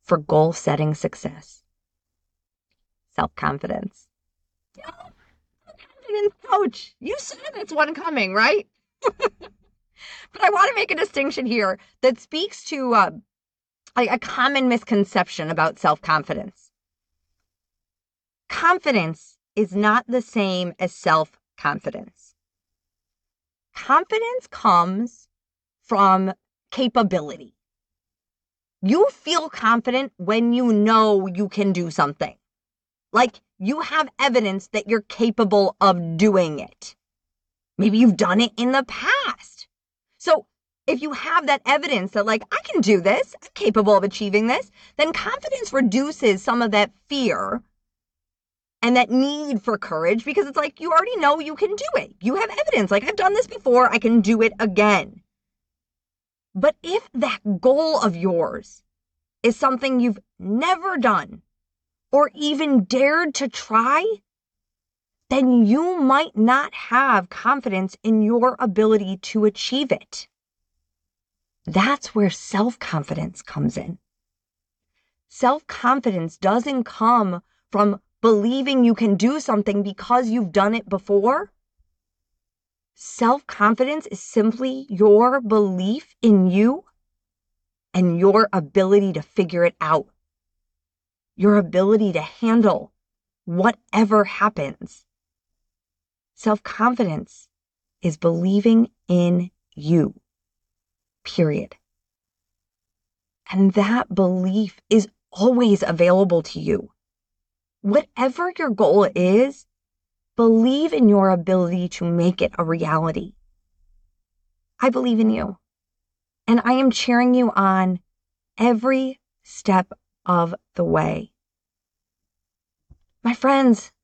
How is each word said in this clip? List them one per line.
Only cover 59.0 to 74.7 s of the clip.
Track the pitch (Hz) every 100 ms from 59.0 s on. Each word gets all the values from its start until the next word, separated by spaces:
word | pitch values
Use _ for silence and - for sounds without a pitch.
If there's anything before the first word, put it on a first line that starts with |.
| _ _ _ _
is | 226 226
something | 269 254 269 254
you've | 240 202 _ -
never | 180 220 330 370 381 349
done | 233 190 139 - _ _ _ _ _ _ -
or | 269 294
even | - 294 285 302 262
dared | 185 254 277 311 339
to | - 277
try, | - - 220 233 294 415 415 _ _ _ _ _ _ _ _ _ _ -
then | 262 254 247
you | 208 262 339 359
might | 269 269 320 208
not | 220 262 285
have | - - 240 277 214 180
confidence | - 226 277 247 190 190 -
in | 214 220
your | 214 233 247 247
ability | 247 190 214 220 190 190
to | - 220
achieve | 214 202 - 262 285
it. | - - - - _ _ _ _ _ _ _ _ _ _ _ _ _ -
That's | 170 208 190 -
where | 220 202
self-confidence | - - 196 226 233 - 160 143 160 160 -
comes | - - 147 -
in. | 143 180 _ _ _ _ _ _ _